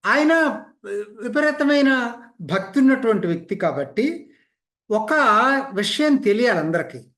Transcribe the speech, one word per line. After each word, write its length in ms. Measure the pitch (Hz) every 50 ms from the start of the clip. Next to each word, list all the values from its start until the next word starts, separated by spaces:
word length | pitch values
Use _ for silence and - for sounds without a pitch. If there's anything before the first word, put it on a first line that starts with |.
| -
ఆయన 580 | 196 233 285 302 311 330 330 311 285 220 - - - _ _ - 202 202 202 208 - - 226
విపరీతమైన 920 | 247 240 208 294 302 302 294 302 294 277 294 285 277 269 269 254 240 240 - - - - _ _
భక్తి 400 | 170 135 175 196 190 - - 277
ఉన్నటువంటి 460 | 262 262 262 262 - 226 214 190 180
వ్యక్తి 280 | 175 170 165 - - 202
కాబట్టి 760 | - 185 165 139 143 139 139 - 208 247 302 339 339 - - _ _ _ _ _ _ _ _ _ _ _ _
ఒక 220 | 214 214 214 214 214 302 277 233 208 214 240 262 277 269 269 - 196
విషయం 420 | 190 208 - - - 302 302 285
తెలియాలి 420 | - - 202 202 220 247 240 202 170
అందరికీ. 460 | 151 160 160 139 - - - 123 - _ _